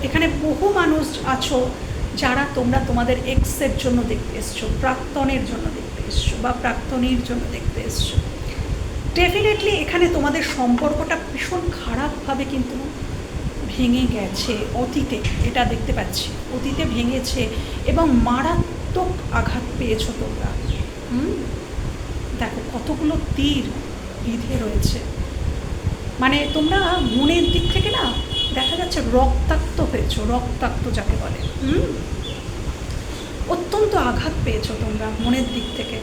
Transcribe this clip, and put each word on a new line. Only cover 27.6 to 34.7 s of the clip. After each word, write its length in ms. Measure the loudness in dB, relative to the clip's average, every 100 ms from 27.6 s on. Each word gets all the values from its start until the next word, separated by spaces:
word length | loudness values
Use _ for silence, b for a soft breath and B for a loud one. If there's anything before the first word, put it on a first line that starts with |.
| 2
থেকে 160 | 2 2
না 240 | 2 0 -2 -2 -2 0
দেখা 220 | 0 0 0
যাচ্ছে 240 | 0 0 2
রক্তাক্ত 680 | 4 6 4 4 2 2 0
হয়েছো, 440 | 0 2 0 0 2
রক্তাক্ত 640 | 0 0 -2 -2 0 0
যাকে 220 | 0 2 0
বলে, 160 | 0 -2 -4 -2
হুম, 240 | 0 2 2 -2 -4 -6 -6 -6 -6 -6 -6 -6 -6 -6 -6 -8 -8 -6 -2
অত্যন্ত 440 | -2 0 2 4 4
আঘাত 380 | 2 0 0 0 0
পেয়েছো 280 | 0 -2